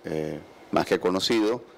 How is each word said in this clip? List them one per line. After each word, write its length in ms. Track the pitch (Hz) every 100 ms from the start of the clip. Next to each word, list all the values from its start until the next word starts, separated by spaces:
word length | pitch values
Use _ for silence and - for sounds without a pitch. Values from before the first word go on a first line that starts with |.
eh, 360 | - 80 78 76 - - -
más 120 | 85 80
que 120 | 95
conocido, 640 | 90 92 95 120 107 123 -